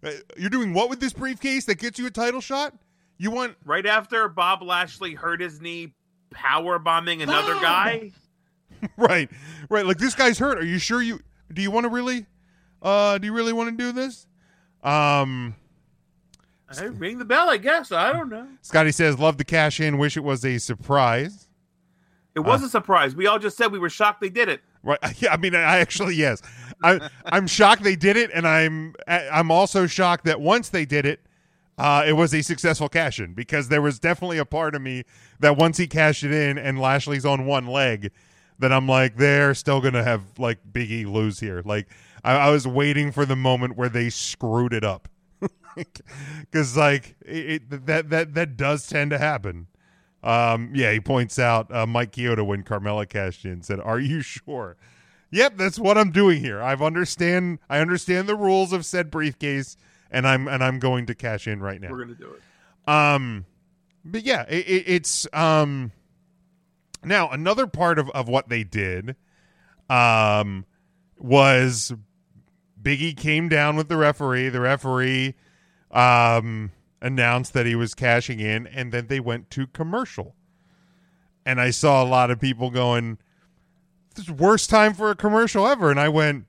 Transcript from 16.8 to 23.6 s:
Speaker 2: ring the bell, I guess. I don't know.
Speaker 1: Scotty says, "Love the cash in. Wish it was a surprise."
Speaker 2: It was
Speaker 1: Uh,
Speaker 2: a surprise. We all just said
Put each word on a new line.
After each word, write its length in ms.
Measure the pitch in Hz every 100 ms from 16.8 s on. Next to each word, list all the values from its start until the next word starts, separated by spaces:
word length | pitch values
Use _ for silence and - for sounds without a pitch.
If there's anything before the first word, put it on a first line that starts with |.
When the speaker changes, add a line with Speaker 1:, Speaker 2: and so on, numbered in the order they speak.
Speaker 2:
ring 320 | 196 220 180 240
the 60 |
bell, 240 | 240 262 349
I 80 | 247
guess. 340 | 214 330 277
I 200 | 175 196
don't 160 | 320 302
know. 180 | 220 262 269
Speaker 1:
Scotty 320 | - 160 156
says, 260 | 147 165 135
"Love 200 | 156 143
the 60 |
cash 360 | 139 165 151 -
in. 160 | 156 143
Wish 220 | 147 151
it 60 |
was 200 | 143 135
a 140 | 131 123
surprise." 880 | - 117 - 139 127 117 151 202 _ _ _ _ _ _ _ _ _
Speaker 2:
It 60 | -
was 220 | 156 262
Speaker 1:
Uh, 40 | 269
Speaker 2:
a 20 |
surprise. 480 | 226 - 185 139 135
We 100 | 196
all 120 | 214
just 180 | 208
said 160 | -